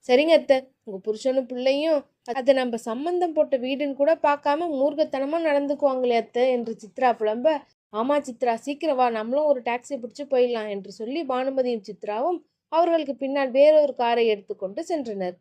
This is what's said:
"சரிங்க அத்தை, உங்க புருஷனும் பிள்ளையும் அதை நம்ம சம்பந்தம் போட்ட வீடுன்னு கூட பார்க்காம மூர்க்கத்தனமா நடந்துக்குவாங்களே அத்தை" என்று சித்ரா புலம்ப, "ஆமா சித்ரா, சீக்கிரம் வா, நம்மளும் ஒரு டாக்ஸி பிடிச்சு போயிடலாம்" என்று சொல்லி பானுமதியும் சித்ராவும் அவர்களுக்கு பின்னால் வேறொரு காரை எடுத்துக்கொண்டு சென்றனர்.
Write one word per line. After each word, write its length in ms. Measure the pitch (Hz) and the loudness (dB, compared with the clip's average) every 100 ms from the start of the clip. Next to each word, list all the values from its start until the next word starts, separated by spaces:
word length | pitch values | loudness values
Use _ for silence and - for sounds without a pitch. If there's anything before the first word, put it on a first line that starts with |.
| - | 4
"சரிங்க 280 | 247 311 | 4 6
அத்தை, 260 | 311 254 262 262 _ | 4 6 2 2 _
உங்க 140 | - 190 | -12 -10
புருஷனும் 460 | 214 214 269 262 247 | -6 -4 0 -2 -2
பிள்ளையும் 560 | 247 262 277 320 302 - _ - | -2 0 0 2 0 -2 _ -10
அதை 200 | 240 254 | -4 2
நம்ம 240 | 269 247 226 | 2 2 -4
சம்பந்தம் 560 | 233 233 311 359 349 | -6 -6 -4 -2 0
போட்ட 220 | 311 294 262 | 0 0 0
வீடுன்னு 380 | 254 269 285 269 | -2 -4 -4 0
கூட 160 | 285 330 | 0 2
பார்க்காம 520 | 294 285 294 294 349 | 0 0 0 -2 -2
மூர்க்கத்தனமா 640 | 277 285 302 302 277 277 330 | 0 -2 0 -2 -2 -4 -2
நடந்துக்குவாங்களே 760 | 320 285 285 285 285 262 254 233 | 0 0 0 0 0 0 0 0
அத்தை" 260 | 226 240 254 | 0 0 0
என்று 240 | 247 226 226 | 0 -4 -10
சித்ரா 320 | 202 - 254 | -14 0 0
புலம்ப, 360 | 233 214 226 285 294 - _ _ | 2 -2 0 0 0 -6 _ _
"ஆமா 220 | 208 247 294 | -6 0 0
சித்ரா, 360 | 285 233 240 | -2 -4 -2
சீக்கிரம் 440 | 226 269 285 330 262 | -2 -6 -4 -2 0
வா, 100 | 247 | 0
நம்மளும் 400 | 226 220 269 302 | 0 -2 0 2
ஒரு 100 | 262 | 0
டாக்ஸி 340 | 240 247 - 277 | 0 -6 -6 -10
பிடிச்சு 280 | 233 - | -10 -12
போயிடலாம்" 460 | 285 262 247 233 214 | -2 0 2 0 -6
என்று 220 | 196 196 | -8 -12
சொல்லி 300 | 190 226 285 | -12 -8 -6
பானுமதியும் 600 | 277 254 262 269 247 233 | -4 -4 -2 -2 -2 -4
சித்ராவும் 560 | 196 202 214 208 294 349 _ _ _ | -8 -14 -8 -4 -4 -4 _ _ _
அவர்களுக்கு 420 | 320 339 330 285 269 | 0 2 2 -2 -6
பின்னால் 360 | 269 277 269 | -4 -2 0
வேறொரு 420 | 247 294 311 294 254 | 6 6 8 4 0
காரை 280 | 240 233 233 | 0 2 2
எடுத்துக்கொண்டு 540 | 208 196 202 190 208 330 | 0 -4 -10 -8 -8 -6
சென்றனர். 480 | 330 233 202 180 180 | -4 -4 -6 -6 -8